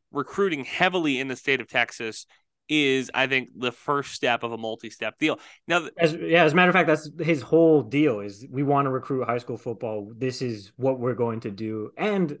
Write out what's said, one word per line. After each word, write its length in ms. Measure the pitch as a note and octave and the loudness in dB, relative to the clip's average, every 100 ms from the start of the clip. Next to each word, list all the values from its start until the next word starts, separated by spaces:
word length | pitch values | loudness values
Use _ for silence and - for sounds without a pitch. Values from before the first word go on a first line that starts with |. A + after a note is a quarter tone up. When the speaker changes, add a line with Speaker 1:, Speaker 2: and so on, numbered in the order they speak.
| _ | _
Speaker 1:
recruiting 540 | C#3+ C3 - G3 D3+ B2+ | -8 -6 -2 -2 -2 -6
heavily 540 | - F#3 F#3 D#3 B2+ | 0 0 2 0 -2
in 100 | C3+ | -4
the 80 | B2 | -6
state 240 | - C3+ | -2 -2
of 60 | A2 | -2
Texas 580 | B2+ A#2 - A2+ - - _ _ _ - | -2 -2 -4 -10 -10 -16 _ _ _ -4
is, 420 | D3+ C#3+ C3+ B2 | 0 2 0 0
I 140 | - C3 | -2 0
think, 220 | C3 B2 - | 0 -4 -6
the 160 | B2 | -6
first 400 | - - C#3+ C3+ | -4 -4 -2 -4
step 300 | - C3 A#2 | -4 0 0
of 80 | A#2 | -2
a 60 | A2+ | -6
multi-step 600 | A2+ A2 A2+ - A2 - | -8 -8 -12 -8 -8 -2
deal. 220 | D#3 C3 - - - | -2 -2 -8 -12 -2
Now, 120 | E3+ | -2
th- 140 | D#3 - | -2 0
Speaker 2:
As, 160 | E3 | 0
yeah, 300 | E3 E3 E3 | 0 2 4
as 80 | D#3 | 6
a 40 | D#3+ | 6
matter 140 | F3+ | 6
of 40 | |
fact, 140 | F3+ D#3+ | 6 4
that's 220 | D3+ D3+ D#3+ | 2 -2 -4
his 220 | D#3+ D#3 | -2 -2
whole 400 | A#2 D#3+ E3 D3+ | 4 6 8 6
deal 380 | A2 C#3 D3+ G#2+ | 4 2 2 2
is, 260 | G2+ G2 C3+ | -6 -12 -8
"We 140 | C3 | -2
wanna 280 | C#3+ C#3 C#3 | 2 2 2
recruit 340 | B2+ - C3+ A#2 | -2 -4 -4 -2
high 120 | A#2+ | -4
school 200 | - A#2 | -4 -8
football. 540 | B2+ G#2+ A#2+ G#2+ G#2 A2+ | -8 -6 -6 -6 -8 -6
This 260 | C3 B2+ | -6 -4
is 320 | B2+ G#2+ F#2+ - | -6 -8 -12 -4
what 240 | C3 B2+ | -2 0
we're 160 | A#2+ A#2+ | -2 -2
going 240 | A#2 A2 | -2 -2
to 100 | A2 | -6
do." 400 | G2+ A2 A2 G#2 - | -8 -6 -6 -8 -4
And, 420 | G3+ G3+ E3 C#3+ | -2 0 0 -4